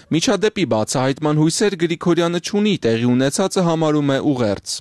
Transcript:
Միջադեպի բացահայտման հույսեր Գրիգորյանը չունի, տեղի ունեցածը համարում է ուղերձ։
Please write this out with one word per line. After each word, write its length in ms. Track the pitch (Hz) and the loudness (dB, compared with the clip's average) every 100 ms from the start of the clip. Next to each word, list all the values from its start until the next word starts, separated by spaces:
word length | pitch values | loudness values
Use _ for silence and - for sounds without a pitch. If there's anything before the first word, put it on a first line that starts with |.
| - | -4
Միջադեպի 580 | 160 214 202 214 - 156 | -2 0 0 0 -2 -2
բացահայտման 760 | 113 107 143 131 139 151 151 | 0 0 -2 -2 -2 0 2
հույսեր 360 | 156 - 208 190 | 2 2 -2 0
Գրիգորյանը 600 | 170 165 180 170 170 175 | -2 -2 0 0 0 -2
չունի, 340 | - 208 208 180 | -4 0 0 0
տեղի 320 | 113 113 120 | 0 0 2
ունեցածը 580 | 123 135 - 190 196 175 | 2 2 0 -2 0 0
համարում 420 | 160 160 151 143 | 2 2 2 2
է 100 | 135 | 0
ուղերձ։ 560 | 151 131 113 98 - - | 0 0 0 -2 -6 -12